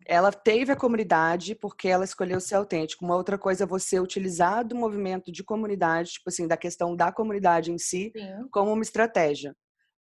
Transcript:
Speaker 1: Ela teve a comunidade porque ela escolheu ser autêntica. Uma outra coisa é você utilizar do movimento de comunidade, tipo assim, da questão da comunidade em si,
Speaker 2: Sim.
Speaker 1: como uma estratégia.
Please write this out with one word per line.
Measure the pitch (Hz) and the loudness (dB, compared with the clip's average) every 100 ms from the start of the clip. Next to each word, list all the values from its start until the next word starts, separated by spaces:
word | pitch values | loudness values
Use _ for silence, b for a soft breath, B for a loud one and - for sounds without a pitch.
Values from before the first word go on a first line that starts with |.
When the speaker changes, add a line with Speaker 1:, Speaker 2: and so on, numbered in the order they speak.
| - | 0
Speaker 1:
Ela | 170 190 | 4 4
teve | 202 - 220 262 | 4 2 4 2
a | 269 | 2
comunidade | 254 226 196 170 160 175 175 214 | 2 0 2 4 4 2 -4 -8
porque | 208 - 190 | -10 -4 0
ela | 185 | 2
escolheu | 190 - 180 185 | 0 -4 -4 -4
ser | - | 0
autêntica. | 196 202 170 156 - | -2 0 -2 -4 -4
Uma | 175 180 | -2 0
outra | 180 202 | 0 -2
coisa | 196 190 | 0 0
é | 196 | 0
você | 190 - 185 | -2 0 0
utilizar | 185 202 190 170 175 214 | 0 -4 -4 2 2 2
do | 233 240 | -2 -2
movimento | 226 208 190 185 185 | -4 -2 -4 -6 -8
de | 170 | -12
comunidade, | 190 220 214 202 170 165 170 | -6 -4 -4 0 2 2 -2
tipo | - - | -8 -8
assim, | 175 165 | -6 -2
da | 165 | -2
questão | 175 - 175 | -2 -4 -2
da | 175 170 | 0 0
comunidade | 226 220 202 190 170 165 | 0 -4 2 4 4 2
em | 170 | -4
si, | - 180 208 220 | -4 -4 -6 -8
Speaker 2:
Sim. | 202 190 254 | -12 -12 -4
Speaker 1:
como | 208 202 | 0 2
uma | 214 | 0
estratégia. | 220 208 226 202 156 143 139 - _ _ _ _ | 0 0 2 2 2 0 -6 -14 _ _ _ _